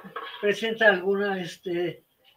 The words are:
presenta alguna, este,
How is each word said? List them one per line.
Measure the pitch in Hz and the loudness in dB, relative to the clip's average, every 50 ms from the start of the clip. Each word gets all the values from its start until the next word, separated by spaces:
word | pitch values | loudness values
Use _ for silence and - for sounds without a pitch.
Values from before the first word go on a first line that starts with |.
| - 185 - - - - - - | -18 -16 -14 -14 -14 -14 -10 -4
presenta | 208 202 202 - 226 226 220 220 220 208 | 0 0 0 0 -2 -4 0 4 6 6
alguna, | 190 180 180 196 196 196 202 202 190 185 | 6 6 2 0 0 0 0 -2 -2 -4
este, | 175 160 - - - 185 175 170 180 160 165 - _ _ _ _ _ _ _ | -6 -8 -10 -10 -8 -6 -4 -2 -2 -4 -6 -10 _ _ _ _ _ _ _